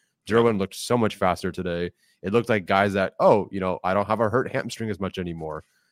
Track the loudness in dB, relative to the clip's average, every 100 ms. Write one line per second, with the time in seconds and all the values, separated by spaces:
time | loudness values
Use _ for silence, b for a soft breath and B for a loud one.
0 | _ _ 0 4 4 2 -2 -6 -2 0
1 | 0 0 0 0 -4 -6 -6 -4 -6 -10
2 | _ _ -2 0 2 -2 2 2 4 2
3 | -2 2 4 4 2 -4 -4 -2 -2 0
4 | 0 0 0 0 -2 -4 -8 -8 -8 -6
5 | -6 -6 -8 -8 -10 -12 -14 _ _